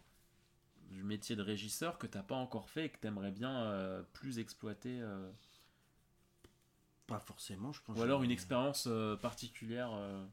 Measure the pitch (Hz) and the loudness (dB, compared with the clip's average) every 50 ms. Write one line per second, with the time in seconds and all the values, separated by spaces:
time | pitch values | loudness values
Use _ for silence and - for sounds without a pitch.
0 | - - - - - - _ - - _ _ _ _ _ _ - - - 95 95 | -10 -16 -20 -20 -20 -20 _ -20 -20 _ _ _ _ _ _ -20 -14 -12 -8 -4
1 | 95 101 104 104 - - 120 104 101 98 107 98 101 107 - - 156 165 170 - | -2 0 0 0 0 0 0 2 2 2 2 0 0 -2 -2 0 0 -2 -2 -2
2 | - 104 - 101 98 - 131 131 127 123 - 110 101 - - 156 160 147 - - | -4 -6 -4 -4 -4 0 0 0 0 0 -2 -4 -4 -4 -2 -2 -2 -2 -2 -4
3 | - 110 107 101 95 101 98 98 117 131 135 127 117 110 104 98 95 95 92 92 | -4 -2 0 0 0 0 0 0 -2 0 0 2 2 2 2 2 2 0 -2 -4
4 | 92 - - - - 139 127 117 113 - - - - 110 104 - - 127 123 123 | -6 -8 -12 -8 -6 -4 -2 -2 -2 -4 -6 -6 -4 -4 -4 -4 -4 -4 -4 -2
5 | 120 110 101 95 95 95 98 110 - - - - - - _ _ _ _ _ - | -2 -2 -4 -4 -6 -6 -10 -12 -18 -20 -20 -20 -20 -20 _ _ _ _ _ -20
6 | - _ _ _ _ _ _ _ - - - _ _ _ _ _ _ _ _ _ | -20 _ _ _ _ _ _ _ -20 -20 -20 _ _ _ _ _ _ _ _ _
7 | _ - 117 104 - - 101 - - - 101 92 101 135 147 - - - 110 110 | _ -4 -2 -2 -2 -6 -12 -10 -8 -8 -6 -4 -4 -4 -4 -6 -6 -4 0 4
8 | 113 120 139 139 127 123 123 120 - - 139 123 127 143 139 - - 131 117 110 | 6 6 6 8 8 6 4 4 2 2 4 4 6 4 4 2 2 2 4 4
9 | 110 107 107 101 - 120 110 - - 113 - - - 110 117 120 123 120 110 104 | 4 2 2 2 0 -2 -2 -2 -8 -8 -8 -8 -4 -2 -2 0 0 0 0 -2
10 | 101 101 98 98 95 95 | -2 -2 -2 -4 -6 -6